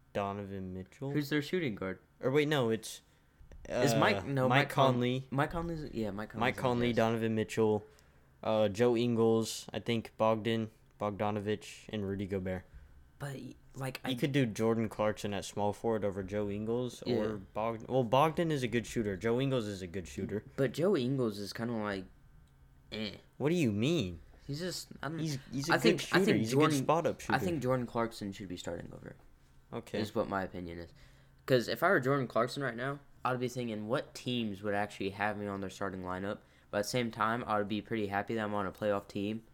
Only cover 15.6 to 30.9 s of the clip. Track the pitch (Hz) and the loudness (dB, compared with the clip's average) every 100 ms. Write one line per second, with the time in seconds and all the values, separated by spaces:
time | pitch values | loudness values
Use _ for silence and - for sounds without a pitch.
15.6 | 104 101 117 113 101 95 95 104 104 101 | -2 0 0 0 0 -2 -4 -2 -2 -2
16.6 | 107 120 123 - - 117 110 107 95 104 | -2 -2 -4 -6 0 0 0 -4 -8 -4
17.6 | 110 113 117 127 120 127 160 151 170 147 | -2 -4 0 0 4 6 4 2 0 0
18.6 | 123 117 107 127 104 95 110 120 135 131 | 0 -2 -2 -2 -2 0 0 2 2 0
19.6 | 104 98 90 95 82 - 92 101 - - | -2 -6 -6 -8 -8 -6 -4 -4 -6 -2
20.6 | 135 135 180 180 123 135 120 101 101 - | -2 2 2 2 2 2 0 -2 -8 -6
21.6 | 113 113 104 98 92 - - - - - | -4 -2 -2 -4 -6 -16 -20 -20 -20 -20
22.6 | - - - 107 110 - - - 131 180 | -20 -20 -12 -6 -6 -8 -16 -2 0 4
23.6 | 135 104 123 170 92 85 - - - 143 | 2 4 2 2 0 -6 -14 -18 -10 -6
24.6 | 180 160 - - 139 165 156 139 - 135 | -6 -8 -10 -10 -8 -4 -4 -6 -6 -6
25.6 | 139 170 226 139 - 156 208 107 110 135 | 2 4 4 4 2 4 4 4 4 4
26.6 | 156 147 127 156 156 92 - - 196 165 | 6 4 2 2 2 -2 -2 0 0 0
27.6 | 123 127 120 120 113 - 104 95 98 90 | 0 0 0 -2 -2 -4 -8 -8 -10 -8
28.6 | - 87 90 87 - - - - - - | -6 -8 -8 -14 -16 -18 -20 -20 -20 -20
29.6 | - 117 - 104 104 113 - 98 92 92 | -12 -12 -6 -6 -4 -2 -2 -2 -4 -8
30.6 | 87 85 85 | -10 -10 -14